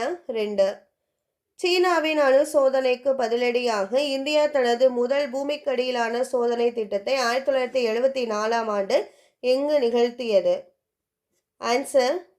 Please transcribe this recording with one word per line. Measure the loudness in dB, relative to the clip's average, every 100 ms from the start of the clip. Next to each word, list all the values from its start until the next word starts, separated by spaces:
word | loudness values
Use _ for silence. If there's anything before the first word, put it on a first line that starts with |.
| -4 -6 -6
ரெண்டு. | -4 -2 0 0 -2 _ _ _ _ _ _ _ -4
சீனாவின் | 0 2 2 2 0 2
அணு | 4 4 4
சோதனைக்கு | 2 2 2 0 0 0
பதிலடியாக | 0 0 0 0 0 0 -2 0 -2
இந்தியா | 0 -2 0 2 2
தனது | 2 0 4 2
முதல் | 2 0 0 -2
பூமிக்கடியிலான | -4 -4 -4 -4 -2 -2 -2 -2 -2
சோதனை | -2 -2 -2 0 -2
திட்டத்தை | -2 -4 -4 -2 -2
ஆயிரத்தி | 0 -2 0
தொள்ளாயிரத்தி | -2 0 -2 0
எழுபத்தி | 0 0 0 -4
நாலாம் | -2 -2 -2 -2
ஆண்டு | -4 0 -2 -4 _ _ _
எங்கு | -2 0 2 0
நிகழ்த்தியது? | 2 2 0 -2 0 2 2 -2 -6 _ _ _ _ _ _ _ _ -8
ஆன்சர், | -2 -2 2 2 2 -2 -6